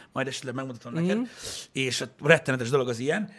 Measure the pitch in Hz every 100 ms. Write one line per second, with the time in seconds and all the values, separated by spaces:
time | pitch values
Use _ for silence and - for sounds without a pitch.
0 | - 135 131 123 131 123 135 117 120 160
1 | 175 214 247 - - - - 135 131 117
2 | 131 - 147 160 - 131 117 139 123 113
3 | 135 185 196